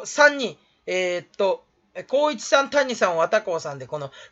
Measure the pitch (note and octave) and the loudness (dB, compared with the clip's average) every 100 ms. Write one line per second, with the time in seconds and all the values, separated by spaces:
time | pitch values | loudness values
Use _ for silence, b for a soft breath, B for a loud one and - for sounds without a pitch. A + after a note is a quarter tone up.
0 | G#3 - D4 C#4+ A3 D3 _ _ - F#3 | 0 4 4 4 -6 -10 _ _ -6 -2
1 | F3+ F3 - - G3 E3+ _ _ _ F#3 | -2 -4 -6 -2 -2 -2 _ _ _ -18
2 | F3+ C4+ D4+ C4 - C#4+ C4+ C#4+ C4+ A#3 | -4 0 0 -2 0 0 2 0 -2 0
3 | G3 E3 E3 G#3+ - E3 D3+ C#3 B2 D3+ | 0 0 0 0 0 -6 -6 -12 -10 -10
4 | C#3 B B | -10 B B